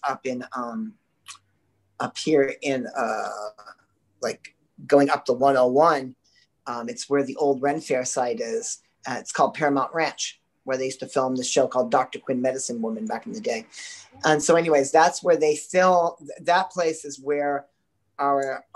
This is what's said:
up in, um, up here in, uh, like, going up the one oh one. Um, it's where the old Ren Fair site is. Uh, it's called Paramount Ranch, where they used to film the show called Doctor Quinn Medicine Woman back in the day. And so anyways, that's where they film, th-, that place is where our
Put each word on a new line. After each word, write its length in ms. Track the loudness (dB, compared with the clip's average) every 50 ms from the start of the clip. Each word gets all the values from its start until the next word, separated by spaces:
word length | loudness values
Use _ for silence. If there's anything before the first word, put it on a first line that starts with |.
| -6
up 200 | -6 -6 -4 -6
in, 180 | -6 -6 -8 -8 -10 -10
um, 400 | -8 -8 -6 -6 -8 -8 -10 -12 _ _ _ _ _ _ -20 -20 -20 _ _ _ _ _ _ _ _ _ _ _ -8
up 160 | -8 -8 -6 -6
here 360 | -2 2 4 4 4 2 -2 -6
in, 240 | -4 -4 -4 -4 -4 -6
uh, 420 | -6 -4 -4 -2 -2 -4 -6 -6 -8 -10 -12 -12 -14 -16 -20 -20 -20 _ _ _ _ _ _ _ _ _
like, 340 | -6 -6 -6 -6 -12 -20 _ _ _ _ _ -16 -2 4
going 220 | 4 4 6 4
up 160 | 2 0 0
the 80 | -2 0
one 220 | 2 4 4 4
oh 120 | 4 4 4
one. 480 | 6 6 6 6 4 2 -2 -6 -14 _ _ _ _ _ _ _ _ _ -12 -10
Um, 220 | -8 -8 -8 -8
it's 200 | -10 -10 -6 -2
where 140 | 0 0 0
the 120 | -2 -2 -2
old 240 | 0 0 0 0
Ren 180 | 0 -2 -2 -2
Fair 240 | -4 -2 -2 -2 -2
site 380 | -2 -2 -2 -2 -2 -4 -6
is. 380 | -6 -6 -6 -6 -6 -8 -10 -12 _ _ _ _ -10 -10
Uh, 80 | -8 -8
it's 120 | -8 -6
called 220 | 0 2 2 0 0
Paramount 400 | 0 0 0 2 2 0 -2 -2
Ranch, 480 | -2 -2 -2 -4 -6 -10 -10 -10 _ _ _ _ _ -8
where 140 | -4 -4 -2
they 80 | -2
used 140 | -4 -6 -8
to 80 | -10 -4
film 280 | -2 0 0 0 0
the 80 | -4 -4
show 240 | -2 0 2 2 2
called 240 | 2 0 0 2
Doctor 280 | 2 0 0 0 -6 -10
Quinn 220 | -6 -4 -4 -2
Medicine 400 | -2 -2 -2 -4 -6 -8 -6 -6
Woman 240 | -6 -6 -6 -6 -6
back 200 | -6 -8 -8 -8
in 80 | -10 -12
the 80 | -8
day. 240 | -6 -4 -4 -4 -6 -10 -16 -18 -16 -16 -16 -18 -20 -20 -10 -2 2
And 200 | 2 2 2 4
so 120 | 4 4
anyways, 360 | 4 4 4 4 4 4 4
that's 320 | 6 6 6 6 4 2 2
where 120 | 2 4
they 200 | 4 4 2 2
film, 580 | 0 -2 -2 2 4 6 6 6 6 4 2 -2 -6
th-, 100 | -12 -16 -16 -6
that 300 | 0 2 2 2 2 0
place 320 | -2 -2 -2 -2 -2 -4 -6
is 160 | -12 -12 -8
where 460 | -4 -2 -2 0 0 0 -2 -4 -6 _ _ _ _ _ _ _ _ _ _ -2
our 440 | 0 2 2 2 0 -2 -4 -8 -10 _ -4